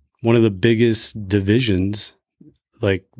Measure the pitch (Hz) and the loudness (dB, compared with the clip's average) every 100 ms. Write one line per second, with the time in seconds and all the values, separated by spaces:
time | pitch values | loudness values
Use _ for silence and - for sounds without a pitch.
0 | _ _ 117 120 113 95 117 113 117 110 | _ _ 0 2 2 0 0 2 2 0
1 | - 113 98 101 95 117 120 92 98 104 | -4 -6 -2 -2 2 0 2 0 -2 -4
2 | - - _ _ 147 _ _ _ 104 95 | -10 -16 _ _ -20 _ _ _ -2 -2
3 | - - | -6 -20